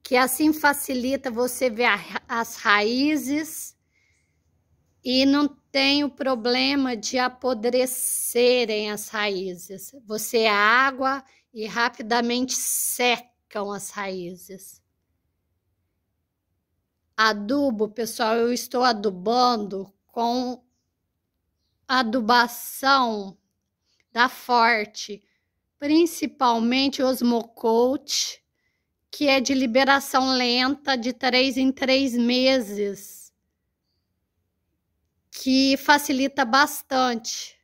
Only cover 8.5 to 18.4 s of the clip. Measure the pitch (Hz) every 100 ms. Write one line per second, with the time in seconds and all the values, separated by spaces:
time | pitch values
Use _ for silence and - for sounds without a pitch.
8.5 | 247 220 214 214 208 - 220 208 190 185
9.5 | 175 - 190 - 277 214 214 - 233 220
10.5 | 202 208 240 269 262 262 269 - _ _
11.5 | 226 214 202 233 233 214 233 233 247 254
12.5 | - - - - - 247 233 - _ _
13.5 | 214 202 196 - 208 196 190 175 180 -
14.5 | 190 - - _ _ _ _ _ _ _
15.5 | _ _ _ _ _ _ _ _ _ _
16.5 | _ _ _ _ _ _ - 220 208 208
17.5 | 285 277 214 214 226 220 - 220 233